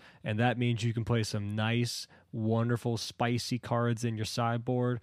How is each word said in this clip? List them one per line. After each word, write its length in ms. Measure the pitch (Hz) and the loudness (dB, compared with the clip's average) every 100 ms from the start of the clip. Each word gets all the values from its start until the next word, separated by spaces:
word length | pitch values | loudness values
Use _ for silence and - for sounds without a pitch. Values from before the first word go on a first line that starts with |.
| - - | -16 -10
and 160 | 113 107 | -4 2
that 200 | 123 117 | 2 2
means 240 | 120 113 | 0 2
you 100 | 117 | 0
can 100 | 113 | 0
play 200 | 110 117 | 0 0
some 320 | 107 107 101 107 | 0 -2 -2 -2
nice, 500 | 110 117 117 - - - _ | 0 0 0 -4 -12 -18 _
wonderful, 680 | 113 110 113 117 120 123 113 | -2 2 2 2 0 0 -4
spicy 600 | - - 120 120 - 123 | -6 0 0 0 0 -4
cards 460 | - 120 120 113 | 0 2 2 0
in 120 | 117 110 | -2 -2
your 100 | 107 | -2
sideboard. 720 | - 117 117 117 123 123 120 | 0 0 0 0 0 0 -2